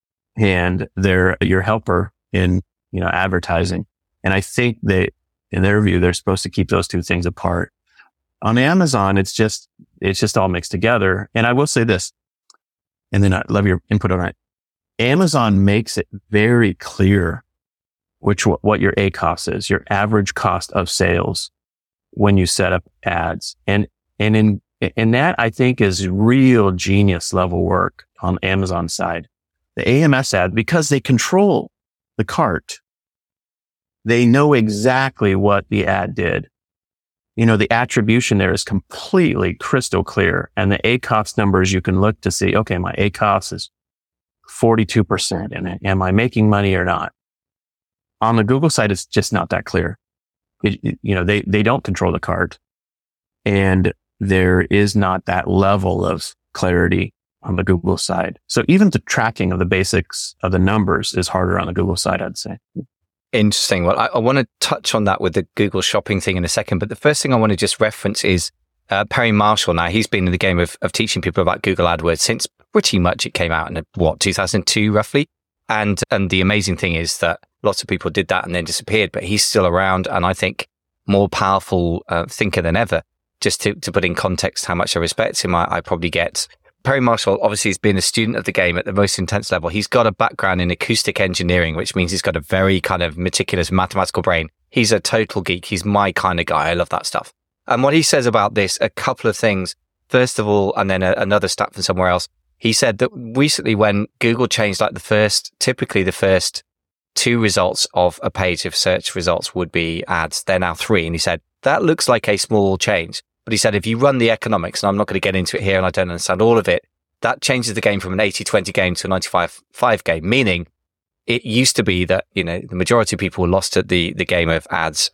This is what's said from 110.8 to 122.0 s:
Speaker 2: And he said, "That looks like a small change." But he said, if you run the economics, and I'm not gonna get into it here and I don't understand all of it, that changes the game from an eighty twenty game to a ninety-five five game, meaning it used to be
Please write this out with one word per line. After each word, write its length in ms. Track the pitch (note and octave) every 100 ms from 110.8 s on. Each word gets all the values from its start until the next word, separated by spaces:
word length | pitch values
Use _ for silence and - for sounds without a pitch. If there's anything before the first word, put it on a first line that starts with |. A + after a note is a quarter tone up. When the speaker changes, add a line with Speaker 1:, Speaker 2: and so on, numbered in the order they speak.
| - G#2 E2
Speaker 2:
And 80 |
he 40 | E2
said, 240 | - E2+ - _
"That 200 | C3+ D#3
looks 260 | F3+ B2 -
like 200 | A#2 -
a 80 | G#2
small 420 | - A2 G2 F#2+
change." 440 | - F#2+ E2 - - _
But 80 | -
he 60 | A2
said, 180 | A#2 G2+
if 100 | A2
you 100 | A2+
run 220 | C#3+ C3+
the 120 | A2+
economics, 520 | A2 - G#2 F2 -
and 60 | G2+
I'm 80 | G2+
not 100 | G#2
gonna 140 | F#2+
get 160 | G2 F#2+
into 200 | F2+ F#2
it 60 |
here 140 | G2 F#2+
and 100 | F#2
I 40 |
don't 200 | F2+ F2+
understand 320 | F2 - F#2
all 160 | A2 A#2
of 80 | F#2+
it, 180 | F2 - _ _ _
that 200 | A#2 -
changes 340 | - B2+ A#2
the 60 | G#2+
game 200 | A2 G2
from 120 | F#2
an 80 | F#2
eighty 220 | G#2 -
twenty 300 | G#2 G#2+ F2+
game 220 | F#2+ F2+ F2+
to 100 | F#2+
a 40 |
ninety-five 500 | F#2+ - F2+ E2+ - _
five 300 | - B2 G#2+
game, 240 | - E2 E2+
meaning 380 | B2+ A2+ F2 E2 _ _ _ _ _ -
it 180 | A#2+
used 320 | A#2+ A2+ C3 -
to 60 |
be 220 | G#2+ F2+